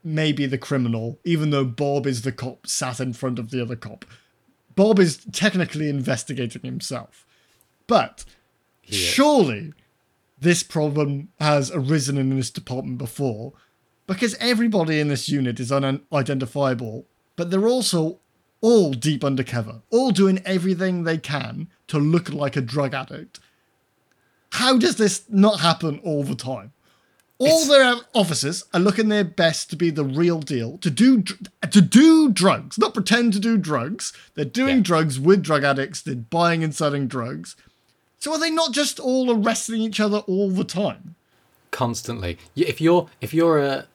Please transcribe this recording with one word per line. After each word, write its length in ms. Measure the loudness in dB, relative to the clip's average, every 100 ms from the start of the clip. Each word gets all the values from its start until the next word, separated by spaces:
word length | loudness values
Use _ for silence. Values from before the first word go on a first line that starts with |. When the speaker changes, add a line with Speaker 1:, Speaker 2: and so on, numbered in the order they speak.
Speaker 1:
may 300 | -4 -2 0
be 140 | -2 -2
the 100 | -4
criminal, 600 | -2 -2 0 -2 -6 -8
even 280 | -2 0 0
though 160 | 0 -2
Bob 400 | -2 -2 0 -2
is 160 | -4
the 100 | -6
cop 340 | -8 -12 -12 -8
sat 320 | -6 -6 -6
in 140 | -6
front 260 | -4 -6 -6
of 120 | -6
the 100 | -6
other 160 | -6 -8
cop. 300 | -12 -16 -20 -20 _ _ _ _ _
Bob 240 | 2 4 6
is 200 | 4 2 -10
technically 580 | -2 0 0 -4 -4 -4
investigating 720 | -4 -2 -4 -6 -8 -8 -8
himself. 640 | -12 -10 -8 -10 -12 _ _ _ _ _ _ _ 0
But 380 | 2 2 -8 -20 _ _ _ _ _
Speaker 2:
He 160 | _ -4
is. 60 |
Speaker 1:
surely 720 | -2 2 4 4 2 -2 -10 -16 _ _ _ _ _ _
this 220 | 0 0
problem 680 | -2 -4 -2 -2 -2 -4 -10 _
has 300 | 0 0 0
arisen 460 | -4 0 -2 0 -2
in 180 | 0 -2
this 120 | -4
department 460 | -8 -10 -10 -8 -8
before, 560 | -10 -6 -6 -6 -12 _ _ _ _ _ -8
because 280 | -2 -2 -2
everybody 580 | -2 0 2 0 0 0
in 100 | 0
this 200 | -2 -2
unit 320 | -2 -2 -2
is 100 | -2
unidentifiable, 1300 | 0 0 -4 _ -4 -2 -4 -4 -2 -2 -2 -6 -12 -16 _ _ -8
but 140 | -2
they're 180 | 2 2
also 500 | 2 0 0 -2 -6 _ _ _ _
all 320 | 4 6 4
deep 300 | 0 -2 0
undercover, 560 | 0 -2 -2 -6 -6 -12 _
all 200 | 0 2
doing 300 | 4 4 2
everything 600 | 0 -2 -2 -2 -2 -2
they 140 | -2 -4
can 500 | -4 -6 -6 -10 -14 _ -4
to 120 | 0
look 300 | 2 2 0
like 240 | -4 -4 -4
a 40 |
drug 320 | -4 -4 -4
addict. 440 | -6 -10 -14 -18 -20 _ _ _ _ _ _ _ _ _ _ _
How 240 | -2 2 4
does 180 | 4 2
this 260 | 0 0 _
not 320 | 4 4 4
happen 400 | 0 0 -4 -6
all 220 | -4 -4
the 100 | -4
time? 380 | -6 -8 -10 -12 _ _ _ _ _ _ _
All 60 | 4 4
Speaker 2:
It's 80 | 6
Speaker 1:
their 260 | 6 6 2 -2
officers 500 | 0 0 0 -4 -6 -2
are 60 | 2
looking 280 | 2 2 0
their 120 | 0
best 460 | 0 0 0 0 -8
to 60 | -2
be 140 | -2
the 140 | -2
real 360 | -4 0 0 0
deal, 360 | -4 -4 -4 -4
to 120 | -6
do 280 | 4 4 4
dr-, 520 | 0 -8 -16 _ 4
to 100 | 6
do 500 | 8 8 8 8 4
drugs, 480 | 4 2 2 -4 -2
not 160 | 0
pretend 380 | 0 0 2 2
to 40 | 2
do 180 | 0 0
drugs. 560 | 0 -4 -4 -8 -10 -12 -16
They're 100 | -8
doing 340 | -4 -2 2 2
Speaker 2:
Yeah. 40 |
Speaker 1:
drugs 380 | 2 2 0 2
with 220 | 4 4
drug 180 | 4 0
addicts. 380 | 2 0 -4 -8
They're 140 | -8 -8
buying 480 | -4 0 2 2
and 100 | -2
selling 320 | -2 -2 0 -4
drugs. 480 | -4 -8 -10 -14 -20 _ _ _ _ _ _
So 140 | -6
are 80 | -2
they 100 | -2
not 220 | 0 0
just 260 | 0 -2 -2
all 320 | -2 0 2
arresting 500 | 2 0 -2 -4 -4
each 180 | -4 -2
other 180 | 0 -2 -2
all 240 | -2 0
the 140 | -2
time? 500 | -4 -2 -4 -6 -18 -20 _ _ _ _ _
Speaker 2:
Constantly. 680 | -6 -4 -4 -8 -8 -8 -8 -10 -4
Y-, 80 | -2
if 140 | 2
you're, 280 | 4 4 2 _
if 120 | -4
you're 280 | 2 4 4
a 260 | 2 -4 -8